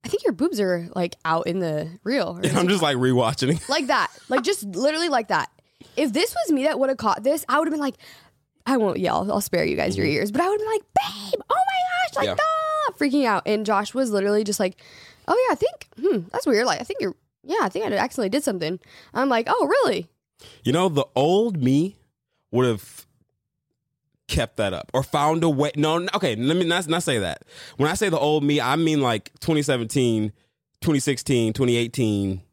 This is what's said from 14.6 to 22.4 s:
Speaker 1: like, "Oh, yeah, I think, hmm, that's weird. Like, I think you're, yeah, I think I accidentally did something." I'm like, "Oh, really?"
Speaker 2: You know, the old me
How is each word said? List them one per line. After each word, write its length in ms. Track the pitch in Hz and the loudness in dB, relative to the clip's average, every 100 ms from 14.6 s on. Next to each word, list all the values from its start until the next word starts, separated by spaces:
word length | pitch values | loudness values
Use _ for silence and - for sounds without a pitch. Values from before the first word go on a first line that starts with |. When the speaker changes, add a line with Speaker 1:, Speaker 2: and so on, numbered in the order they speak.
Speaker 1:
like, 200 | 190 - - - - - - | -2 -4 -20 -20 -20 -18 -2
"Oh, 200 | 415 508 | 0 2
yeah, 40 | |
I 40 | 330 | 0
think, 320 | 494 - - - | -2 -4 -20 -4
hmm, 280 | 320 254 170 | 0 0 -2
that's 160 | - 523 | -4 0
weird. 200 | 214 247 | 2 2
Like, 140 | 160 | -2
I 40 | |
think 160 | - 523 | -4 -6
you're, 160 | 202 - _ _ | -6 -8 _ _
yeah, 160 | 269 392 | -4 -2
I 60 | 233 | 0
think 160 | 185 | -2
I 80 | 220 202 | -4 -2
accidentally 320 | 247 - 202 | -2 -2 -2
did 160 | 247 | 0
something." 340 | 294 190 160 180 _ - - | -2 -4 -4 -6 _ -20 -10
I'm 160 | - 277 | -2 0
like, 200 | 233 - | 0 0
"Oh, 160 | 494 285 | 0 2
really?" 420 | 494 427 190 165 _ _ _ - - | 2 2 0 -6 _ _ _ -20 -8
Speaker 2:
You 80 | - | -2
know, 160 | 151 185 | 2 2
the 160 | 143 135 - | 0 0 2
old 440 | 147 190 233 175 | 2 4 2 0
me 360 | 127 139 180 - _ _ _ _ | 2 2 2 -6 _ _ _ _